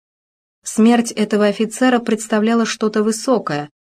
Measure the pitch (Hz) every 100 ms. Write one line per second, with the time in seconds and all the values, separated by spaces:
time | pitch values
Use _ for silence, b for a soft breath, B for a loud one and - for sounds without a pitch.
0 | _ _ _ _ _ _ - - 220 240
1 | 233 - 214 208 208 202 220 - 254 247
2 | 233 220 - 214 214 233 226 - 220 214
3 | 208 220 - 233 - 147 147 _